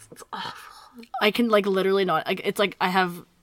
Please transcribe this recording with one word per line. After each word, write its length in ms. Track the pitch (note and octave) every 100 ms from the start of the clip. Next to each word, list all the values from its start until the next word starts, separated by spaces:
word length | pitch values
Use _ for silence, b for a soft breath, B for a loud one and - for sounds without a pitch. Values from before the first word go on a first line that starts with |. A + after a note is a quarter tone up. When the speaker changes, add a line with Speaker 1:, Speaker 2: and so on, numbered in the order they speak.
| -
Speaker 1:
it's 100 | - -
awful. 680 | F#3+ - - - - - A#3+ A3+ -
Speaker 2:
I 80 | G#3
can, 180 | G#3 A#3
like, 160 | G#3
literally 400 | G3 F#3+ F#3+ G3
not, 220 | F3+ D#3+ -
like, 160 | F#3
it's 140 | - G3+
like 180 | G3+ -
I 80 | F#3
have 360 | F#3+ F3+ F3 - _